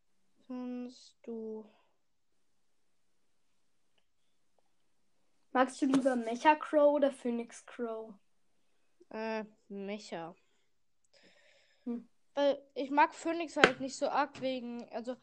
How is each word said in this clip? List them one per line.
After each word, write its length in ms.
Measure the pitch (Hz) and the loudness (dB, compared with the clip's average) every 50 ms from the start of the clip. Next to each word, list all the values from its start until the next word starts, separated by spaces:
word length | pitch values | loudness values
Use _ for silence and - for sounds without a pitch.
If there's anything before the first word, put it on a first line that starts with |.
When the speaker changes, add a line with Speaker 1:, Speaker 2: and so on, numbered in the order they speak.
| _ _ _ _ _ _ _ _ _ | _ _ _ _ _ _ _ _ _
Speaker 1:
Findest 720 | - 254 247 247 247 247 247 247 247 254 - - - - _ - | -12 -10 -8 -6 -6 -6 -6 -8 -10 -12 -16 -20 -20 -20 _ -12
du 420 | 233 233 226 220 220 220 220 214 214 - _ _ _ _ _ _ _ _ _ _ _ _ _ _ _ _ _ _ _ _ _ _ _ _ _ _ _ _ _ _ _ _ _ _ _ _ _ _ _ _ _ _ _ _ _ _ _ _ _ _ _ _ _ _ _ _ _ _ _ _ _ _ _ _ _ _ _ _ _ _ _ _ _ _ _ | -10 -8 -8 -6 -8 -8 -10 -12 -14 -20 _ _ _ _ _ _ _ _ _ _ _ _ _ _ _ _ _ _ _ _ _ _ _ _ _ _ _ _ _ _ _ _ _ _ _ _ _ _ _ _ _ _ _ _ _ _ _ _ _ _ _ _ _ _ _ _ _ _ _ _ _ _ _ _ _ _ _ _ _ _ _ _ _ _ _
Speaker 2:
Magst 300 | - 254 262 254 - - | 2 2 2 2 2 0
du 60 | 302 262 | 0 2
lieber 280 | 269 269 254 269 254 | 2 4 4 2 2
Mecha 400 | 240 226 226 240 240 - 311 302 | 0 -2 -4 -4 2 4 4 4
Crow 380 | 302 - - 311 302 294 294 294 | 4 2 2 4 6 6 6 6
oder 180 | 294 277 269 | 6 4 2
Phoenix 540 | 269 - - 247 233 233 233 233 - - - | 2 -2 -4 -4 -4 -4 -6 -8 -12 -18 -20
Crow? 480 | - - - 240 226 220 220 220 220 196 - _ _ _ _ _ _ _ _ _ _ _ _ _ _ _ _ - - | -16 -10 -8 -8 -6 -6 -8 -10 -12 -16 -20 _ _ _ _ _ _ _ _ _ _ _ _ _ _ _ _ -20 -12
Speaker 1:
Äh, 340 | - 220 220 226 220 220 214 214 - _ _ - | -10 -8 -6 -4 -4 -6 -6 -8 -12 _ _ -14
Mecha. 640 | 196 202 196 196 208 208 208 - 214 170 165 165 175 - _ _ _ _ _ _ _ _ _ _ _ _ _ _ _ - - - _ _ _ _ _ _ _ _ _ _ _ | -12 -10 -8 -8 -8 -10 -10 -10 -10 -10 -10 -10 -14 -18 _ _ _ _ _ _ _ _ _ _ _ _ _ _ _ -20 -20 -20 _ _ _ _ _ _ _ _ _ _ _
Speaker 2:
Hm. 220 | 247 233 233 - - _ _ _ _ _ | -8 -8 -8 -10 -14 _ _ _ _ _
Speaker 1:
Weil 280 | 277 285 285 269 - - - _ | 0 2 2 2 0 -4 -10 _
ich 160 | 247 269 262 | -8 -6 0
mag 220 | 285 285 320 320 - | 4 4 4 4 2
Phoenix 420 | - - 330 330 339 339 285 - 302 | -2 -4 -4 -2 -2 -4 -4 4 6
halt 240 | 277 247 254 - | 6 6 6 4
nicht 160 | 262 262 - - | -6 -8 -6 -4
so 100 | 294 - | -4 -2
arg 320 | - - 196 285 - - | 0 0 0 -2 -4 -6
wegen, 480 | 247 262 262 254 233 240 240 240 220 - - | -4 -4 -4 -4 -6 -8 -10 -12 -12 -10 -10
also 220 | 240 226 247 254 - | -8 -8 -8 -10 -10